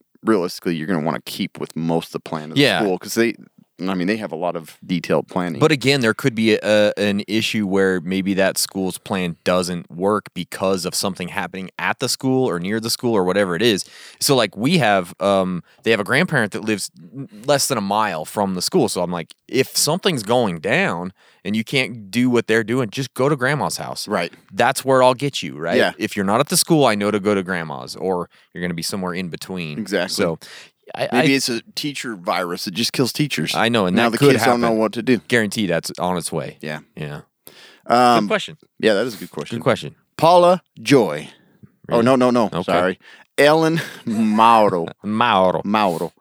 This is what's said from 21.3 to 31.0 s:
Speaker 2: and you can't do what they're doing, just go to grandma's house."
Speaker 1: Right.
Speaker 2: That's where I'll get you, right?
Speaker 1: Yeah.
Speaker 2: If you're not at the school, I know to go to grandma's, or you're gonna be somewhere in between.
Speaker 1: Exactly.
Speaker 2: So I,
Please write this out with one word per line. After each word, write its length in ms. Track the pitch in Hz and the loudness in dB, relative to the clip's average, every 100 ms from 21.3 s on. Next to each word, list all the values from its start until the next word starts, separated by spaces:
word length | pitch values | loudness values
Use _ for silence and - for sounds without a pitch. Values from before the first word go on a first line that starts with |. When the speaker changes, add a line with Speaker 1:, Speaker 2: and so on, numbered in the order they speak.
| _ | _
Speaker 2:
and 100 | 101 | -6
you 80 | 110 | -4
can't 480 | 110 139 110 117 98 | -2 -2 -2 -6 -6
do 180 | 120 127 | 0 2
what 200 | 117 110 | 2 2
they're 160 | 113 | 0
doing, 260 | 107 127 113 | 0 -2 -4
just 240 | - 131 | -6 -8
go 140 | - 135 | -2 0
to 80 | 151 | 0
grandma's 400 | 127 147 87 - | -2 -2 -4 -6
house." 320 | 65 - - | -8 -10 -4
Speaker 1:
Right. 240 | 98 87 - _ | -2 -4 -8 _
Speaker 2:
That's 320 | 98 120 135 | 0 0 0
where 200 | 131 131 | 2 4
I'll 100 | 127 | 4
get 260 | 123 139 - | 2 -2 -6
you, 160 | 80 69 | -8 -6
right? 200 | 82 98 | -2 2
Speaker 1:
Yeah. 160 | 98 95 | 2 0
Speaker 2:
If 180 | 104 104 | -6 -2
you're 100 | 98 | 0
not 140 | 110 | 0
at 80 | 143 | 0
the 80 | 170 | 0
school, 280 | - 160 | 2 4
I 120 | 131 104 | 4 2
know 160 | 101 | 0
to 80 | 104 | 0
go 160 | 98 101 | 2 0
to 80 | |
grandma's, 500 | 90 90 80 67 62 | 0 -4 -6 -10 -12
or 340 | - 90 90 85 _ _ | -6 -4 -4 -6 _ _
you're 80 | 87 | -8
gonna 120 | 87 | -6
be 80 | 85 | -6
somewhere 320 | 82 101 90 | -6 -6 -6
in 140 | 90 87 | -6 -8
between. 500 | 78 - 92 80 76 | -10 -10 -8 -6 -8
Speaker 1:
Exactly. 360 | 98 98 92 - | -4 -2 0 0
Speaker 2:
So 240 | 90 80 - - - _ - | -2 -2 -10 -20 -20 _ -14
I, 120 | - | -8